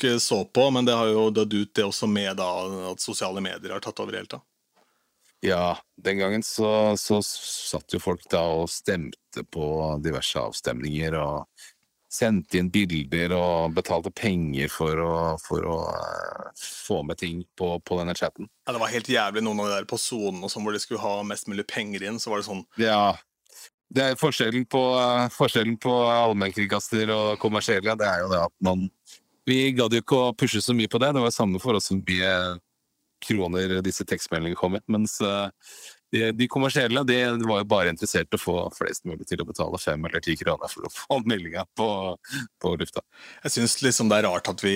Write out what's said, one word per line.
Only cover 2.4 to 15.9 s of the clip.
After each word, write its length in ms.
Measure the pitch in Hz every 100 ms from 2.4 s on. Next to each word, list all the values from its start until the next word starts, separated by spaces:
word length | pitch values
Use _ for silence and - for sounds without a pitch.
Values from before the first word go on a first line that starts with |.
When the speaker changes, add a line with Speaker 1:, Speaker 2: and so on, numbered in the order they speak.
Speaker 1:
da, 80 | 92 90 95 95 92
at 140 | 90
sosiale 340 | - 101 95 98
medier 260 | 95 90 95 98
har 80 |
tatt 180 | - -
over 160 | 104 101
helt 160 | 98
da. 60 | 131 - _ _ _ _ _ _ _ _ _ 98
Speaker 2:
Ja, 300 | 90 87 85 -
den 240 | - 98 98
gangen 240 | 95 110
så, 540 | - - 107 107 107 101
så 240 | - 104
s-, 480 | - - - - -
satt 240 | 76 -
jo 80 | 92
folk 240 | 95 87 -
da 120 | 87 85
og 160 | 80 82
stemte 760 | - - 92 73 - _ - -
på 240 | 82 76 78 80 76
diverse 400 | 78 65 - -
avstemninger, 720 | 55 - - 60 73 76 80 80
og 240 | 73 73 - - - _ _ _ _
sendte 460 | - 113 98 - 92
inn 100 | 90
bilder 680 | 104 95 80 69 85 85 90
og 400 | 87 82 82 82
betalte 320 | - 85 82
penger 640 | - 110 87 80 67 73
for 320 | - 80 80 82
å, 100 | 82 82 80
for 320 | - 82 82
å, 80 | 82 82